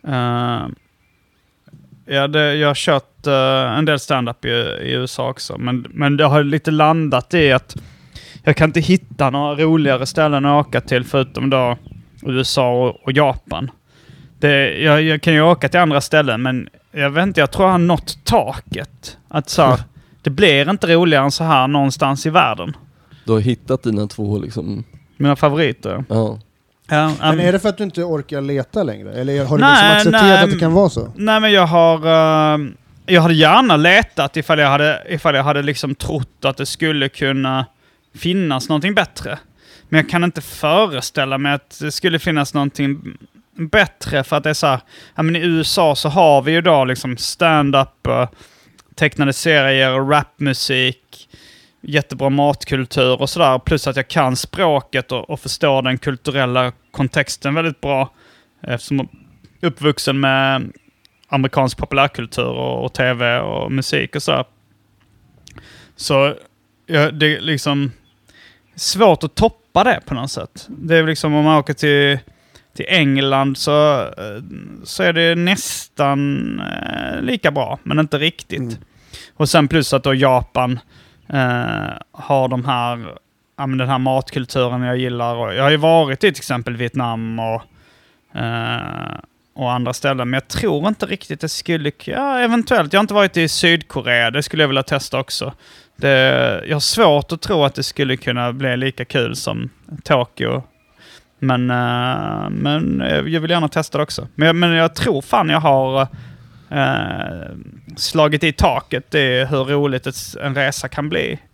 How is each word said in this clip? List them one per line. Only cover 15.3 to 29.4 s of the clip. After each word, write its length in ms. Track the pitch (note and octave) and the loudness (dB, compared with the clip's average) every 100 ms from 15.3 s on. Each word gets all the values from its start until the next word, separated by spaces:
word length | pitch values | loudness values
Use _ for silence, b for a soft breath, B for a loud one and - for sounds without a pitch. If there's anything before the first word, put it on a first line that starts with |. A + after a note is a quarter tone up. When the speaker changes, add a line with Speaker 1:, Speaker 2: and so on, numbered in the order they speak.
Speaker 1:
ju 80 | D#3 | 4
åka 260 | D#3+ F3 C#3 | 4 4 2
till 120 | F3 | 2
andra 200 | E3+ C#3+ | 4 2
ställen, 420 | - D#3 C#3 A2 | 2 2 2 -2
men 260 | B2+ B2+ - _ _ | -2 -4 -8 _ _
jag 180 | D3+ C#3+ | -4 -2
vet 120 | D3 | 0
inte, 180 | G3 E3+ | 0 2
jag 100 | C#3+ | 0
tror 140 | - F#3+ | 2 4
jag 60 | |
har 60 | F#3 | 4
nått 400 | E3+ E3 - - | 4 0 -2 -10
taket. 960 | - A3+ A#2+ - - - - - - - _ | 0 0 0 -8 -10 -10 -10 -16 -20 -20 _
Att 200 | D#3 - | -6 -2
så 140 | - | 2
här, 180 | C#3 B2+ - - | 4 2 -2 -20
Speaker 2:
<laughs> 220 | _ _ | _ _
Speaker 1:
det 80 | - | -6
blir 400 | C#3 G3 C#3 C#3+ | 2 4 4 2
inte 160 | G3 E3+ | 0 2
roligare 300 | E3+ F3 D3 | 4 4 4
än 60 | C#3 | 2
så 140 | - | 0
här 240 | D#3+ C#3 C3 | 2 2 2
någonstans 580 | C#3+ C#3 - C#3 C#3 D#3 | 2 0 0 -2 -2 2
i 40 | |
världen. 460 | E3 C3 G2+ F2 - - b b b | 2 2 -2 -8 -12 -18 b b b
Speaker 2:
Du 80 | - | 0
har 80 | A2 | 0
hittat 420 | A2+ A#2+ - C3 | 2 -4 -4 -2
dina 240 | A#2+ G#2 G#2 | 0 -2 -4
två, 320 | - G#2 G#2 | -6 -4 -4
liksom. 460 | G#2+ A2 F2 G2+ A#2+ - _ _ | -6 -8 -8 -10 -12 -20 _ _
Speaker 1:
Mina 200 | C#3+ C#3 | 0 4
favoriter. 680 | D3+ D3 D3+ A#2+ G#2 F#2+ C3 | 2 2 0 -2 -6 -8 -2
Speaker 2:
Ja. 300 | A2 A2 A2 - _ _ _ - | -2 -2 -6 -16 _ _ _ -2
Speaker 1:
Ja, 240 | D3+ D#3 D3+ | 0 0 0
Speaker 3:
Men 140 | D#3 | 0
Speaker 1:
um, 60 | D#3+ | 2
Speaker 3:
är 120 | F3 | 2
det 60 | F#3+ | 2
för 100 | G#3 | 0
att 100 | F#3 | -4
du 60 | |
inte 180 | G3+ F3 | -6 -4
orkar 360 | F3 D#3 C3+ D3 | -4 -4 -4 -6
leta 420 | C#3 C#3 B2+ - | -2 -4 -4 -4
längre? 300 | D3+ G#2 G2 | -4 -6 -10
Eller 300 | A2+ C3 C#3 | -6 -2 -2